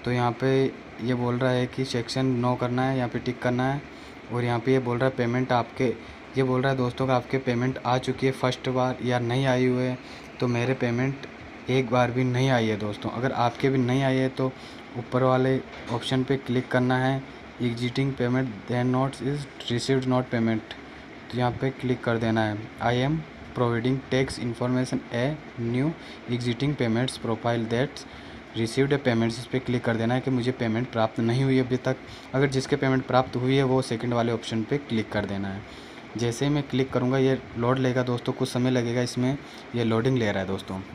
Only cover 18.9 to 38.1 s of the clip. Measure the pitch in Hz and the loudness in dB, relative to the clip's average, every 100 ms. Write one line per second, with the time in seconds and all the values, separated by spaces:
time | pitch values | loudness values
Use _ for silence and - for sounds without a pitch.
18.9 | 127 135 - 131 147 139 - - 117 127 | 2 0 -2 -4 -4 -6 -12 -4 -2 2
19.9 | 135 127 127 123 120 113 110 - - - | 2 4 2 2 0 2 0 -4 -16 -16
20.9 | - - - - 123 123 113 135 131 123 | -16 -16 -18 -8 0 0 0 -4 -2 -2
21.9 | 123 - 117 113 113 107 104 117 - 120 | 0 0 0 2 2 2 -2 -8 -2 0
22.9 | 123 135 160 156 - - - 120 117 131 | 2 2 0 -4 -16 -10 0 2 2 0
23.9 | 131 - 127 131 - 120 113 123 127 131 | 0 0 0 0 -2 -6 -2 0 0 0
24.9 | 127 - 120 131 151 - - 117 123 147 | -4 -4 -2 -2 -2 -10 -6 -2 0 0
25.9 | 160 - - - 120 120 117 139 143 120 | -2 -12 -14 -4 -2 -2 0 0 0 0
26.9 | 113 127 - 117 110 117 117 107 117 143 | 2 0 -2 -4 0 0 0 0 0 0
27.9 | - - - - - - 110 113 - 143 | -4 -14 -16 -16 -16 -10 -4 0 2 2
28.9 | 139 127 113 113 113 - 127 131 123 120 | 4 4 2 2 -2 -4 -4 0 0 2
29.9 | 113 113 127 131 127 120 131 117 113 123 | 0 2 0 2 0 0 0 0 0 -2
30.9 | 120 110 - 113 123 135 131 123 127 131 | 0 0 2 2 4 4 4 4 0 0
31.9 | 131 - - - 131 139 131 - 143 135 | -2 -6 -16 -4 2 2 2 0 2 4
32.9 | 131 131 123 131 123 127 135 135 131 127 | 2 4 2 2 0 2 4 4 2 0
33.9 | 113 123 120 117 117 - 113 110 143 - | -2 0 0 0 -2 -2 -4 0 -2 0
34.9 | 113 107 107 101 98 98 98 - - - | -2 0 -2 -2 -4 -4 -8 -12 -16 -16
35.9 | - - 107 120 117 143 147 139 127 135 | -16 -10 -2 -2 0 2 0 0 0 2
36.9 | 127 127 135 131 131 - 113 120 131 127 | 0 2 4 4 2 -2 -2 2 4 2
37.9 | 127 123 | 2 0